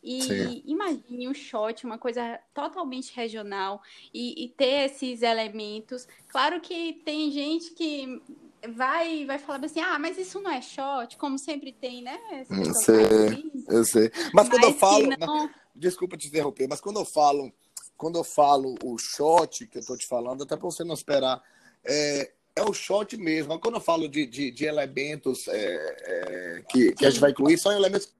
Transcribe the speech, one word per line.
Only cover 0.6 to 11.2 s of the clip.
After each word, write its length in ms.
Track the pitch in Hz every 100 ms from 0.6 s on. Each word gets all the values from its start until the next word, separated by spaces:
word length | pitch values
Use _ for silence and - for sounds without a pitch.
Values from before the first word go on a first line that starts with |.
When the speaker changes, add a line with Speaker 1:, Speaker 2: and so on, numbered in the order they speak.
| -
Speaker 1:
imagine 600 | 320 403 294 _ 247 247
um 60 |
shot, 520 | 277 - 233 214 226 247
uma 120 | 226
coisa 420 | 247 233 233 233 _
totalmente 600 | - 294 381 311 254 254
regional, 680 | - 233 220 208 196 190 202 - - -
e, 320 | - 240 - 247
e 40 |
ter 360 | - 262 277 277
esses 360 | 277 262 240
elementos. 880 | 233 226 220 214 208 214 214 247 - _ _
Claro 320 | 269 285 339
que 400 | 330 339 330 320
tem 280 | - 302 311
gente 400 | 285 285 330 -
que 500 | - 320 294 262 254 - - - _ 233
vai, 560 | 226 262 320 339 311 277
vai 140 | 277
falar 240 | 294 277 302
assim, 160 | 320
"Ah, 180 | 359 302
mas 180 | 320 381
isso 220 | 370 381
não 120 | 392
é 100 | 269
shot", 560 | - - 269 277 233
como 200 | -